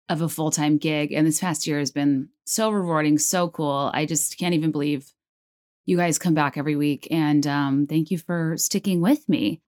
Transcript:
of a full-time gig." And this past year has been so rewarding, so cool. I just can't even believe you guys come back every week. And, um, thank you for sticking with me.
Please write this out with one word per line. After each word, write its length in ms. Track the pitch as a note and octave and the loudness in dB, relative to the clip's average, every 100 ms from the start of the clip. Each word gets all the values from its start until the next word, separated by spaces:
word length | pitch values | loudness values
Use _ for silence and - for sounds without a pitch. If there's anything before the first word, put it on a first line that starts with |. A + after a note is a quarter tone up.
| - | -6
of 120 | D#3+ | -2
a 80 | D#3+ | -2
full-time 480 | - D#3+ D#3 D3+ D3+ | -2 -2 0 2 2
gig." 340 | D#3+ D3+ D3 | 2 -2 -2
And 160 | D3 D#3+ | 0 0
this 120 | D3+ | 2
past 280 | F#3 D3+ - | -2 -2 -2
year 120 | D3 | -2
has 120 | C#3 | -2
been 380 | D3 C#3+ C3+ C#3 _ - | 0 2 0 -2 _ -6
so 240 | - A3 | -2 0
rewarding, 480 | G#3 F3 D#3 D3+ D3+ | 0 0 0 2 2
so 320 | - F#3 E3+ | 2 0 -2
cool. 420 | - D3 C#3 C#3 | -2 -2 0 -2
I 120 | C#3 D#3 | -2 -2
just 320 | D#3+ - - | -2 -4 -4
can't 180 | F3+ E3 | 0 0
even 160 | D#3+ | 0
believe 420 | D3+ D3 C#3 - _ _ _ _ _ _ _ - | 0 -2 -2 -6 _ _ _ _ _ _ _ -2
you 120 | F3 | 2
guys 200 | F3 D#3+ | 2 0
come 160 | F3+ | 2
back 240 | D#3 C#3+ D3+ | 2 2 -2
every 180 | C#3+ D3 | -2 0
week. 320 | D3 C#3 - | 0 -2 -2
And, 340 | D#3+ D3+ D3 C#3+ | 0 2 2 2
um, 420 | C#3+ C#3 C#3 C#3+ | 0 0 0 0
thank 220 | D#3+ D#3 | 0 0
you 80 | F3+ | -4
for 380 | - E3+ D#3+ F3 | -4 -2 -2 -2
sticking 440 | - G3+ G3+ F3+ | -2 -2 0 0
with 280 | F3+ D4 - | 2 2 0
me. 320 | - - - | 0 0 -4